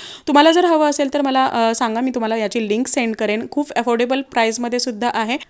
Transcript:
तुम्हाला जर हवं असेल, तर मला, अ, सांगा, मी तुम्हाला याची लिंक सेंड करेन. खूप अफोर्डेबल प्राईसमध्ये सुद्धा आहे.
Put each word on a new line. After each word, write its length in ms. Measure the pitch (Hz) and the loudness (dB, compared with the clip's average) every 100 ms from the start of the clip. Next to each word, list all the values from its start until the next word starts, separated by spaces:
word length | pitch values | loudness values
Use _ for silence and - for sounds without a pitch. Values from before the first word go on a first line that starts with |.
| - - - | -16 -12 2
तुम्हाला 240 | 285 311 | 6 6
जर 120 | 339 | 6
हवं 260 | 349 311 302 | 4 4 2
असेल, 240 | 285 277 | 0 -2
तर 60 | 285 | 0
मला, 260 | 277 262 262 | 0 0 0
अ, 280 | 233 226 | 0 0
सांगा, 260 | 226 233 220 | 0 -2 -2
मी 100 | 262 | -2
तुम्हाला 260 | 247 220 226 | -2 -2 -2
याची 320 | 202 240 214 | -2 -2 -2
लिंक 200 | 214 262 | -2 0
सेंड 280 | 277 233 220 | -2 -2 -2
करेन. 300 | 214 214 247 | -2 -2 -4
खूप 220 | 285 285 | -4 -2
अफोर्डेबल 500 | - 240 233 240 269 | -2 0 0 0 -2
प्राईसमध्ये 580 | 269 240 226 226 240 247 | -2 0 0 0 -4 -4
सुद्धा 300 | 247 208 240 | -4 -4 -2
आहे. 220 | 220 220 277 | -2 -2 -4